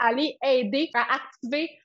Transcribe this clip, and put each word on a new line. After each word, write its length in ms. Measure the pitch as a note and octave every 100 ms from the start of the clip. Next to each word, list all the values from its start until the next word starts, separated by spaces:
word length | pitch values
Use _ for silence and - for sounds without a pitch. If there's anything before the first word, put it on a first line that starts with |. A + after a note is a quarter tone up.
aller 360 | A#3 B3 D4+ -
aider 480 | C#4 B3+ G3+ C#4 D#4+
à 200 | A#3+ A#3
activer, 560 | C4+ - - A#3 D4 E4 -